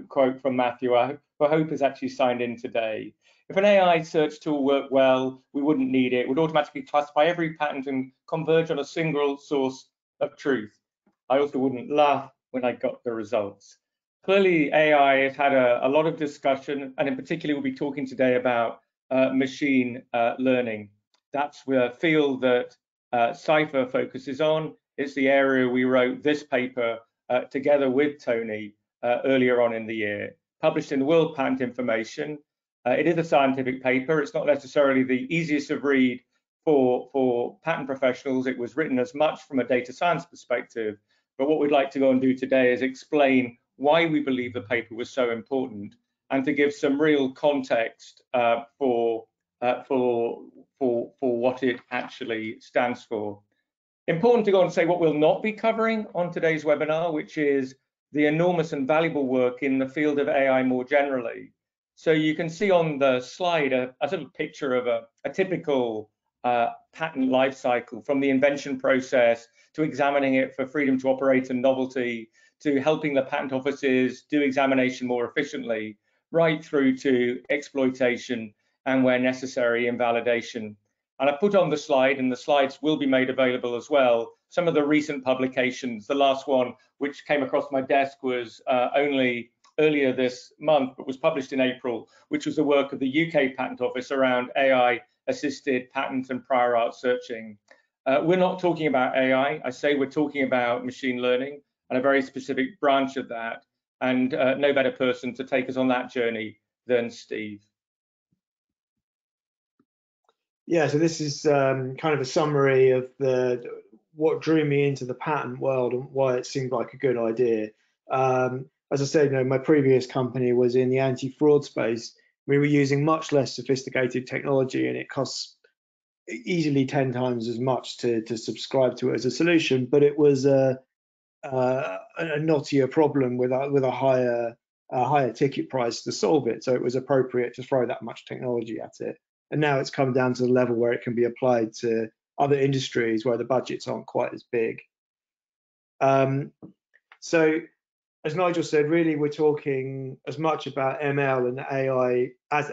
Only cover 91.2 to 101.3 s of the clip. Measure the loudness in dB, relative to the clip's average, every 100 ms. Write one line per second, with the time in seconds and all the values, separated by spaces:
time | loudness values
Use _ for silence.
91.2 | -2 -2 -4 -2 -2 -2 -6 -6 -10 _
92.2 | _ -6 -4 -2 2 2 2 -4 -2 0
93.2 | 0 0 0 -2 -8 -4 -4 -4 -4 0
94.2 | 2 2 0 0 4 4 4 0 -6 _
95.2 | -8 -4 -6 -4 -2 -2 -4 -6 -4 -4
96.2 | -6 -8 -2 2 2 2 0 -2 -2 -2
97.2 | -4 -12 -12 -20 _ _ _ _ -2 0
98.2 | 2 4 2 2 -2 0 0 2 2 2
99.2 | 2 2 0 -2 -8 -4 -2 0 0 -2
100.2 | -2 -2 0 2 0 -2 -6 -6 -4 -2
101.2 | 0